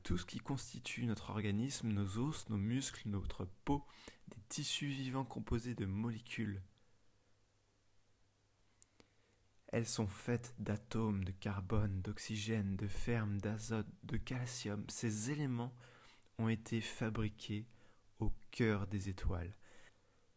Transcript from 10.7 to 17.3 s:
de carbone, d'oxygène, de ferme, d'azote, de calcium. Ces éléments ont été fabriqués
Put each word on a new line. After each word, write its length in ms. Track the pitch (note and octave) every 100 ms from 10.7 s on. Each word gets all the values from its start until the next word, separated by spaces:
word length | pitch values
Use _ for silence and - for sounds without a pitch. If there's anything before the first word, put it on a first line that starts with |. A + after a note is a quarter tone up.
| G#2 - A2+ A2 G2
de 80 | F#2+
carbone, 720 | F#2+ G#2 G2 F#2 A2 G#2 F#2+
d'oxygène, 720 | F#2 G2+ - A2 G#2 A2+ G2 F#2+
de 120 | G#2
ferme, 520 | - - A#2 G#2+ G2+
d'azote, 500 | G#2 A2 A2 A2 G#2+ -
de 140 | - A2+
calcium. 680 | - B2+ B2 - G#2 G#2 -
Ces 440 | - A#2+ G#2+ A2+
éléments 420 | D3 C#3+ A#2+ B2 - - - - - - -
ont 100 | A2+
été 340 | A2 - A2+
fabriqués 840 | G#2+ - A#2 G#2+ G#2